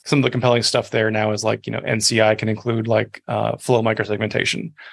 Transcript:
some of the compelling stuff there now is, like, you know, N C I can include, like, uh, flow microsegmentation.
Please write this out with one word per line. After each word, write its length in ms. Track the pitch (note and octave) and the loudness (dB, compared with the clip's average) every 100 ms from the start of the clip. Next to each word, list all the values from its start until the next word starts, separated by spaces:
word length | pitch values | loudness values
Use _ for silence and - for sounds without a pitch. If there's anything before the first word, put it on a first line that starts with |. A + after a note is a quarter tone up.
some 140 | - C#3+ | -2 0
of 60 | |
the 80 | B2+ | 2
compelling 320 | B2 B2 A#2+ | 2 2 2
stuff 260 | A2 B2 - | 2 -2 -2
there 220 | A2+ A2 | 0 0
now 200 | G#2+ G#2+ | 0 -2
is, 120 | G#2 | -2
like, 240 | A2 A2 - | -2 -4 -4
you 40 | |
know, 80 | A2 | -6
N 220 | - A2+ | -4 -2
C 200 | - A2+ | 0 4
I 120 | G#2+ | 4
can 160 | A2 A2+ | 4 0
include, 380 | G#2+ A#2+ A2+ A2 | -2 -2 -2 0
like, 340 | A2 G#2 - - | 0 0 -8 -6
uh, 280 | A2 A2 A#2 | -4 -4 -4
flow 260 | - A#2+ | 0 2
microsegmentation. 880 | A2+ A2 G#2 G#2 G#2+ - B2+ - E3 - - | 2 0 -2 -2 -2 0 0 0 -6 -12 -20